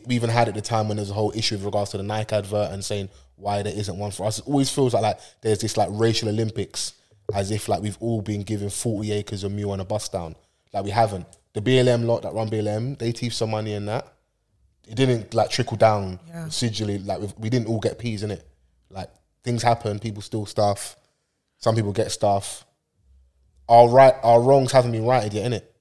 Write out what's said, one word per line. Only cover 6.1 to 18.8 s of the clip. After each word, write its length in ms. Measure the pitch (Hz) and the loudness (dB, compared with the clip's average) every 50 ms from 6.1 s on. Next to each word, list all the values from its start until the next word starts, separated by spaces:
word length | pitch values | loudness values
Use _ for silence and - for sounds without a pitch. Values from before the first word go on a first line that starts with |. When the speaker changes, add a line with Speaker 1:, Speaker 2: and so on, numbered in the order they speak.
| 110 - 113 110 | 2 2 0 -2
Speaker 1:
Olympics, 640 | 104 110 113 110 - - 98 - - - - - - _ _ _ _ _ _ - 104 | -2 -2 -2 -2 -4 -6 -8 -8 -8 -8 -8 -10 -10 _ _ _ _ _ _ -6 -4
as 180 | 101 98 98 | -4 -2 -2
if, 160 | 107 104 - - | -4 -4 -2 -2
like, 120 | 104 87 | -2 -2
we've 160 | 98 107 98 - | -2 -4 -6 -6
all 200 | 113 117 117 110 | -4 -4 -2 -2
been 200 | 98 110 107 104 101 | -2 -4 -6 -6 -4
given 260 | 95 110 104 101 101 | -6 -6 -4 -4 -6
forty 420 | - - - 120 110 101 107 104 | -6 -4 -4 -4 -4 -4 -2 -4
acres 320 | 104 104 101 - - 98 95 | -4 -4 -4 -6 -8 -6 -6
of 80 | 101 | -6
mule 220 | 101 104 104 101 101 | -4 -4 -4 -4 -4
and 80 | 95 | -4
a 40 | 95 | -4
bus 240 | 92 107 101 - - | -4 -6 -6 -6 -6
down. 260 | - 95 87 80 80 - _ _ _ _ _ _ - | -6 -6 -6 -8 -12 -16 _ _ _ _ _ _ -8
Like, 100 | 101 95 | -6 -6
we 80 | 101 | -2
haven't. 340 | 101 117 117 107 104 92 85 - - - _ _ - | 2 2 2 2 0 -4 -10 -12 -18 -20 _ _ -10
The 80 | 110 | -4
B 180 | 98 123 131 127 | 0 2 4 6
L 80 | 127 127 | 6 4
M 180 | 123 120 117 | 4 2 2
lot 180 | 117 117 - - | 0 0 0 -2
that 100 | 90 - | -4 -6
run 160 | 110 110 107 | -4 -4 -2
B 100 | 107 107 | -2 -2
L 80 | 107 107 | -2 -2
M, 280 | 104 107 117 131 143 | -2 -4 -4 -6 -6
they 160 | - 113 117 | -4 -4 -4
thieve 220 | 120 - - 120 110 | -4 -4 -4 -6 -4
some 180 | - 117 110 | -4 -4 -2
money 220 | 110 107 107 110 104 | -2 -4 -4 -4 -6
in 120 | 104 104 | -6 -6
that. 200 | 104 107 127 - - _ _ _ _ _ _ _ _ _ _ _ _ _ _ _ - | -4 -6 -6 -6 -10 _ _ _ _ _ _ _ _ _ _ _ _ _ _ _ -8
It 80 | 92 | -2
didn't, 380 | 104 135 131 123 113 101 - - | 0 2 2 2 0 -2 -2 0
like, 160 | 113 107 - | 0 0 0
trickle 280 | - - 120 - 117 101 | 0 -2 -2 -2 0 4
down 420 | 113 110 107 104 101 92 92 90 - - | 4 4 4 4 -2 -4 -8 -10 -14 -16
Speaker 2:
Yeah. 180 | 165 - 82 80 | -14 -12 -10 -8
Speaker 1:
residually. 580 | 156 - 123 117 107 101 110 104 101 101 95 | -6 -2 -2 -2 -2 -2 -4 -4 -4 -6 -6
Like, 140 | 98 95 87 | -6 -6 -6
we, 80 | 104 98 - - | -6 -8 -10 -8
we 120 | 113 110 | -6 -2
didn't 180 | 120 127 113 107 | -2 -2 0 -2
all 120 | 113 107 | -2 -2
get 180 | 98 113 - - | -2 -4 -4 -4
peas, 240 | 117 120 110 101 104 | -6 -6 -6 -6 -6
innit? 180 | 104 101 87 - - _ _ _ _ _ _ | -6 -8 -8 -10 -16 _ _ _ _ _ _